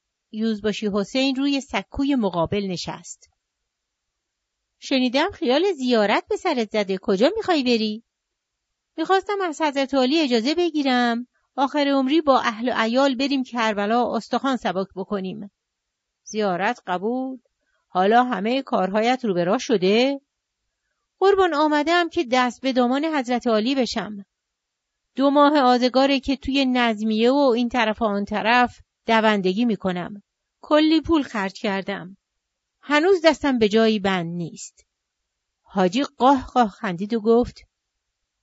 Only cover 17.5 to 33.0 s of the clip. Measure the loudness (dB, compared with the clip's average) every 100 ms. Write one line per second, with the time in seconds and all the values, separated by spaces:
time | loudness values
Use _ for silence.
17.5 | _ _ _ _ 0 4 4 2 -2 -2
18.5 | -4 -2 -2 0 0 0 0 0 0 0
19.5 | 0 0 0 2 2 2 -2 -10 _ _
20.5 | _ _ _ _ _ _ _ 2 4 2
21.5 | 2 0 0 0 0 0 -2 0 0 0
22.5 | -2 -2 0 0 0 -2 -4 -2 -2 0
23.5 | 0 0 -2 -2 -4 -8 -10 -18 _ _
24.5 | _ _ _ _ _ _ -2 2 4 4
25.5 | 4 4 4 2 2 2 2 -2 -4 -2
26.5 | 0 0 2 0 0 -2 2 2 4 4
27.5 | 2 0 0 -2 0 -2 -2 -4 -2 2
28.5 | 2 2 -2 _ _ 0 2 4 2 0
29.5 | 0 0 -2 -4 -6 -8 -14 -20 _ _
30.5 | _ 0 2 4 2 2 0 0 -6 -6
31.5 | -6 -4 -4 -6 -8 -12 -20 _ _ _
32.5 | _ _ _ -2 2